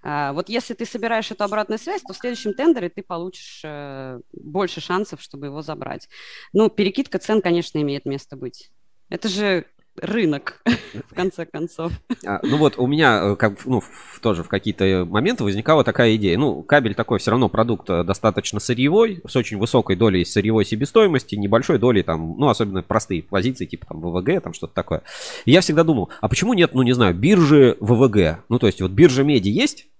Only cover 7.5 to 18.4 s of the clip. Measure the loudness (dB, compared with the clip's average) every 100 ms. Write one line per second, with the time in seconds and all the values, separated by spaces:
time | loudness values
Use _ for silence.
7.5 | 0 -2 -4 -4 -6 -6 -10 -10 -14 -14
8.5 | -14 -20 _ _ _ _ -8 -6 -4 -2
9.5 | -2 -4 _ _ -14 -6 -2 0 -2 -8
10.5 | -6 -2 -2 -4 -16 -12 -6 -6 -6 -12
11.5 | -8 -10 -8 -8 -8 _ -10 -6 -4 -2
12.5 | 2 2 2 -2 2 2 4 0 0 -2
13.5 | -2 -2 -2 -4 -18 -20 -4 -2 -2 -2
14.5 | -4 -4 0 2 2 0 0 0 0 -2
15.5 | -2 2 2 2 2 4 4 2 2 0
16.5 | -2 2 2 2 -4 -2 0 2 2 2
17.5 | 2 0 -2 -2 -2 0 0 0 0